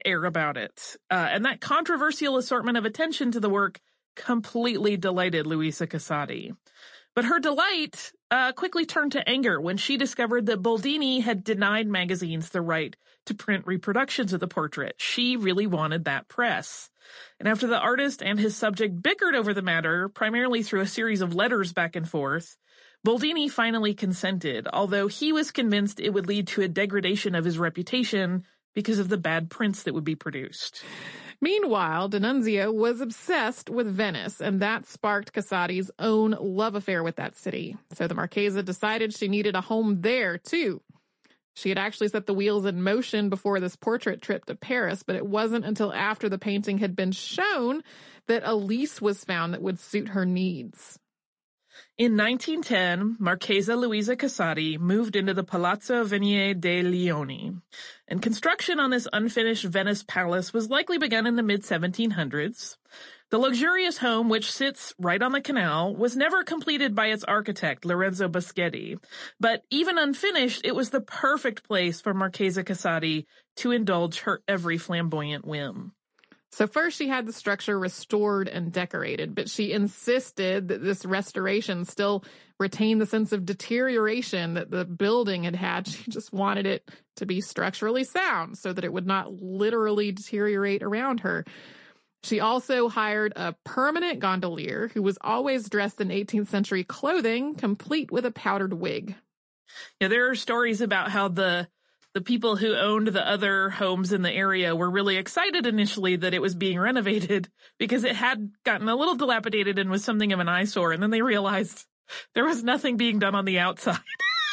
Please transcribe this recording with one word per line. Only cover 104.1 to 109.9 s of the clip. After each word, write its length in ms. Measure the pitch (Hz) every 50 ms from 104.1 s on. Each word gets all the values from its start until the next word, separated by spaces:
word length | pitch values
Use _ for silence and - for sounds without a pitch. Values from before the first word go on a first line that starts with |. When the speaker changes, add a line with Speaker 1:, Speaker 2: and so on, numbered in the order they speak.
| 208
Speaker 1:
in 80 | 185
the 100 | 180 170
area 420 | - 190 196 196 190 185 180 170 165
were 160 | 165 180 180
really 280 | 180 202 196 196 190 190
excited 480 | 190 - - 339 359 403 359 359 233
initially 500 | 240 220 214 202 202 - 208 185 185 180
that 160 | 170 180 180
it 80 | 180 175
was 140 | 202 196 180
being 240 | 170 196 190 180 180
renovated 720 | 196 240 262 254 196 196 214 208 180 175 208 190 180 - _ _ -
<laughs> 140 | - _ -
because 260 | 233 208 240 277 226
it 120 | 240 226
had 360 | 202 247 247 269 214 208 202 - _ -
gotten 240 | 247 208 196 214 226
a 80 | 233
little 200 | 262 311 359 302
dilapidated 640 | 240 294 254 233 220 220 226 214 208 190 202 190 196
and 120 | 196 190